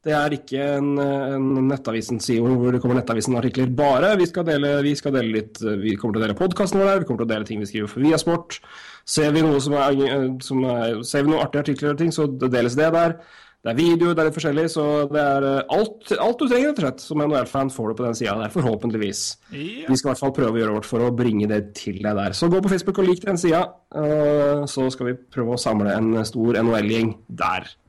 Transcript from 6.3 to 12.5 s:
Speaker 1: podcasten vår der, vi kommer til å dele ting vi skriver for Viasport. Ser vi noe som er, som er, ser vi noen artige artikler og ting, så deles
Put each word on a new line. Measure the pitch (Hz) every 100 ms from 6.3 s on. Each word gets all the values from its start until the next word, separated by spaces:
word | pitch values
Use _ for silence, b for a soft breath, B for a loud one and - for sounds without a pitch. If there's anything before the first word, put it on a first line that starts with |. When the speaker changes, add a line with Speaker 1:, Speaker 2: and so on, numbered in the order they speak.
| 104
Speaker 1:
podcasten | 185 180 196 196
vår | 196
der, | 196
vi | 165
kommer | 113
til | 117
å |
dele | 110 104
ting | 107
vi | 101
skriver | 110 104
for | 123
Viasport. | 147 156 170 165 - - B B B B -
Ser | - 147
vi | 151
noe | 160 143
som | 139 143
er, | 139 139 135 139 131 127
som | - 131 127
er, | 120 117 110 120
ser | 143
vi | 143
noen | 156
artige | - 143
artikler | 143 135 147
og | 143
ting, | 165
så | 160 147
deles | 131 131